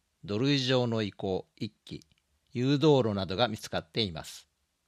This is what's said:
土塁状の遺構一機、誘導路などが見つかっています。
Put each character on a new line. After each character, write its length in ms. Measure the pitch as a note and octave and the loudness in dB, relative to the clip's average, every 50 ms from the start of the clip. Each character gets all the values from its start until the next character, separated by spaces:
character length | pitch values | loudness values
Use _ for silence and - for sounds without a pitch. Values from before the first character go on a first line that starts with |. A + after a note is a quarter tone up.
| _ _ _ _ - | _ _ _ _ -8
土 140 | - G2+ G#2+ | -4 -2 0
塁 200 | C3 C#3+ C#3+ C#3 | 2 2 2 2
状 300 | B2+ B2+ C3 B2+ B2 A#2 | 2 2 2 2 2 0
の 140 | A2+ A2 | 0 -2
遺 100 | G#2+ G2 | -2 -4
構 340 | - - - G2 F#2 - - _ _ | -6 -6 -4 -4 -4 -4 -6 _ _
一 160 | - - - - _ _ | -10 -10 -10 -10 _ _
機、 200 | - - - - _ _ _ _ _ _ _ _ _ | -16 -16 -16 -16 _ _ _ _ _ _ _ _ _
誘 260 | - A#2+ B2 C3+ D3 C#3 | -6 -2 0 0 2 4
導 240 | D3 D#3 C#3+ C3 A#2 | 6 6 6 6 4
路 100 | A2+ G#2 | 2 0
な 120 | G2 F#2+ | -2 -2
ど 100 | D#2+ F#2 | -2 0
が 100 | F#2+ B2 | 0 0
見 120 | A2 G#2+ - | 0 -2 -4
つ 120 | - - | -8 -6
か 80 | - F2+ | -6 -6
っ 100 | - _ | -6 _
て 120 | - B2 | -4 -2
い 100 | A2 F#2+ | -2 -2
ま 140 | D#2+ C#2+ - | -4 -8 -12
す。 240 | - - - - _ _ _ _ _ _ _ _ | -14 -16 -18 -20 _ _ _ _ _ _ _ _